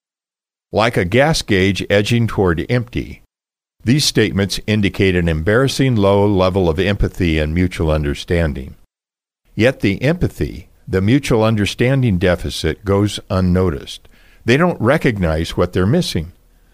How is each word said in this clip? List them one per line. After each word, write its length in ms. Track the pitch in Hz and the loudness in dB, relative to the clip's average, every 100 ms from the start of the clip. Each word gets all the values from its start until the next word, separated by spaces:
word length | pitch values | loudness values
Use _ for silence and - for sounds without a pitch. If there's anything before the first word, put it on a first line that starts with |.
| _ _ _ _ _ _ _ | _ _ _ _ _ _ _
Like 280 | 101 113 123 | -2 0 0
a 80 | 90 | 0
gas 340 | 120 147 160 | 2 2 0
gauge 420 | - 98 95 92 95 | 0 2 2 0 0
edging 380 | 101 104 120 113 | 0 2 0 0
toward 400 | - 95 82 73 | 0 0 0 -2
empty, 540 | 123 110 76 58 71 _ _ _ _ _ _ | -4 -4 -8 -10 -14 _ _ _ _ _ _
these 220 | 104 147 | 0 2
statements 560 | - - 107 95 101 - - | 2 2 0 0 -2 -4 -2
indicate 500 | 107 98 - 95 90 | 0 0 2 2 2
an 100 | 85 | 0
embarrassing 720 | 80 80 110 135 - 135 113 | -2 0 0 0 0 0 2
low 300 | 98 101 104 | 2 4 2
level 420 | 98 92 95 87 | 2 2 2 0
of 100 | 80 | 0
empathy 600 | 92 101 98 - 87 78 | 0 0 -2 0 0 0
and 160 | 76 | 0
mutual 360 | 82 90 - 80 | 0 -2 -2 -2
understanding. 840 | 76 73 73 - 87 80 69 65 - _ _ _ _ _ _ _ | 0 -2 -6 -4 -2 -2 -4 -12 -18 _ _ _ _ _ _ _
Yet 260 | - 117 - | 0 0 2
the 220 | 104 98 | -2 0
empathy, 640 | 135 180 113 - 71 58 - _ - | -2 0 -4 -4 -8 -8 -18 _ -4
the 140 | 95 | -2
mutual 420 | 98 139 - 117 | 2 2 2 2
understanding 760 | 110 110 98 - 123 135 123 90 | 2 2 -2 0 0 2 2 2
deficit 640 | 92 85 76 - 80 - | 2 0 -4 -4 -4 -4
goes 340 | 95 101 104 - - | -2 0 0 -4 -4
unnoticed. 760 | 92 92 90 92 71 - - - - _ _ | -2 2 2 0 -2 -10 -18 -20 -20 _ _
They 140 | - 135 | 0 2
don't 200 | 175 - | 2 0
recognize 800 | 107 160 143 104 85 78 82 - | 0 2 0 0 -2 -2 -4 -2
what 160 | 87 | -2
they're 140 | 95 92 | 0 0
missing. 460 | 170 - 85 80 - _ _ _ | 0 0 -4 -8 -14 _ _ _